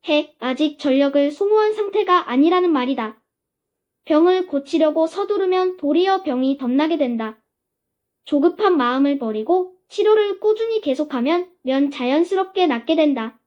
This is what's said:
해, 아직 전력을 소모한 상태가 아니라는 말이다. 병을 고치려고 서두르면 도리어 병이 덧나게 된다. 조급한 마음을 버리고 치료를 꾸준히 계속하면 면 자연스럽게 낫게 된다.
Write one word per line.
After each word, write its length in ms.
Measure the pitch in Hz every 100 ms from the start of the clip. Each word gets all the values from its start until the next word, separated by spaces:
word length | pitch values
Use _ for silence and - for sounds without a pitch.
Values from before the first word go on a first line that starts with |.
| -
해, 280 | 294 302 _
아직 400 | 247 262 302 294
전력을 520 | 294 262 277 285 285
소모한 420 | 294 403 427 427
상태가 560 | 427 403 427 392 359 247
아니라는 420 | 247 311 359 359
말이다. 500 | 285 247 254 220 - _ _ _ _ _ _ _ _ -
병을 420 | 311 349 370 359
고치려고 600 | 285 277 320 311 311 320
서두르면 720 | 370 403 415 381 370 370 370
도리어 460 | 285 311 381 381
병이 340 | 381 254 262 277
덧나게 400 | 254 262 311 320
된다. 400 | 254 233 220 220 _ _ _ _ _ _ _ _ -
조급한 520 | 294 330 330 403 339
마음을 420 | 240 262 285 277
버리고 560 | 233 214 220 370 370 _ _
치료를 500 | - 415 427 415 381
꾸준히 420 | 427 427 453 440
계속하면 680 | 302 262 302 269 247 349 359 _
면 280 | 254 269 285
자연스럽게 760 | 277 247 294 349 381 370 381 349
낫게 280 | 233 233 320
된다. 440 | 302 254 226 _